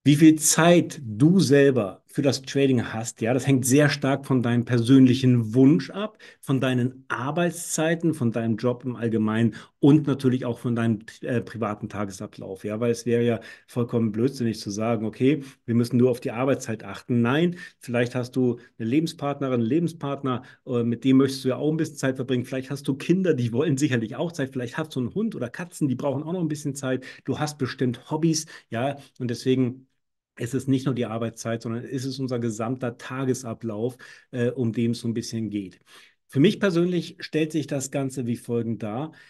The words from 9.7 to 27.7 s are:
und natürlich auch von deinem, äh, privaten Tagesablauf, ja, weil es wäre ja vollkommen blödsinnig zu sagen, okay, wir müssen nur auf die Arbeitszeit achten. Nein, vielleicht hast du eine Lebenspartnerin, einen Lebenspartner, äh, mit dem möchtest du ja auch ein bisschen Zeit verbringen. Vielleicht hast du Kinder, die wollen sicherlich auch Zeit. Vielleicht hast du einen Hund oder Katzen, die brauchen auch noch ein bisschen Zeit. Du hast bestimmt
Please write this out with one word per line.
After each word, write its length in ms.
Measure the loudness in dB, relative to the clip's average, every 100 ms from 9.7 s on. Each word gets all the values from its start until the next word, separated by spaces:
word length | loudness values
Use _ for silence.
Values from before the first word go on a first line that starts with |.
| _
und 260 | 6 6 4
natürlich 400 | 0 0 0 -2
auch 120 | -4
von 160 | -2
deinem, 260 | 0 0 0 -4 -12
äh, 220 | -4 -4
privaten 480 | -4 -6 -6 -6 -8
Tagesablauf, 760 | -8 -8 -8 -14 -14 -12 -10
ja, 160 | -6 -2
weil 100 | 0
es 140 | 0
wäre 180 | 0 2
ja 180 | 2 0 -4 -20 _
vollkommen 440 | -4 -2 0 0
blödsinnig 480 | 2 0 0 -4 -4
zu 120 | -6
sagen, 340 | -4 -2 -2
okay, 400 | -4 0 2 2 -4 -12 -2
wir 80 |
müssen 240 | 0 2 4
nur 120 | 2
auf 100 | 2
die 100 | -4
Arbeitszeit 540 | -2 0 -2 -4 -10
achten. 360 | -10 -12 -2 0
Nein, 360 | 2 2 2 -2 -12 _
vielleicht 360 | -4 -2 0
hast 200 | -2 -4
du 240 | 0 0 0 -8 -8
eine 100 | -2
Lebenspartnerin, 720 | 0 0 -4 -6 -4 -2 0
einen 80 | 2
Lebenspartner, 760 | 0 0 -4 -8 -4 -4 -4 -6 -16 -4
äh, 180 | -2
mit 200 | 0 0
dem 140 | 4 6
möchtest 260 | 6 2
du 60 | -4
ja 60 | -2
auch 140 | 0
ein 60 | 0
bisschen 200 | -2 -2
Zeit 180 | -4 -2
verbringen. 300 | -2 -2 -2
Vielleicht 240 | -6 -8
hast 180 | -8 -4
du 60 |
Kinder, 400 | -4 0 2 2
die 180 | 0 0
wollen 240 | 0 0 2
sicherlich 400 | 2 0 -2 -6
auch 160 | -6
Zeit. 200 | -4 -6
Vielleicht 260 | -6 -8 -8
hast 180 | -8 -6
du 40 |
einen 140 | -6
Hund 200 | -4 -6
oder 160 | -4 -8
Katzen, 360 | -10 -12 -4 -4
die 100 | -2
brauchen 260 | -4 -4
auch 100 | -4
noch 80 | -4
ein 80 | -4
bisschen 260 | -4 -8
Zeit. 300 | -6 -4 -4 -6 -12 -6
Du 120 | -4
hast 200 | -4 -4
bestimmt 520 | -6